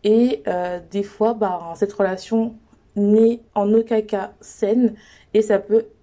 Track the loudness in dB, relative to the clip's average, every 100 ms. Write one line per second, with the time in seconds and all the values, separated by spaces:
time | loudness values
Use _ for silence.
0 | 4 4 2 0 -4 -4 -4 -8 -8 -8
1 | -8 -2 -2 0 -4 -4 -10 -6 -6 -2
2 | -2 -2 -4 -4 -4 -8 _ _ _ -2
3 | 2 4 4 2 _ -4 2 0 2 -4
4 | -2 -6 -8 _ -20 -6 -2 2 0 -2
5 | _ _ _ -2 2 -2 2 -2 -2 _